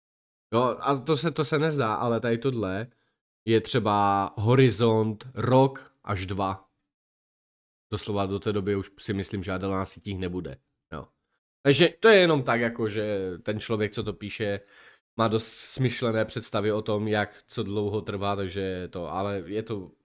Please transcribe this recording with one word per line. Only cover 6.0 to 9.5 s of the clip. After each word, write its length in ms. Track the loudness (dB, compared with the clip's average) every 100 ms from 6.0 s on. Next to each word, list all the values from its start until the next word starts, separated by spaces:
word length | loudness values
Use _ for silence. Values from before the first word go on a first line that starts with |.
až 220 | -6 -4 -4
dva. 440 | -4 -4 -4 _ _ _ _ _ _ _ _ _ _ _ _ -8
Doslova 340 | -8 -4 -2 0
do 140 | -2
té 140 | -2
doby 220 | -2 0 -2
už 160 | -4 -10
si 140 | -6
myslím, 300 | -4 -4 -6
že 80 | -6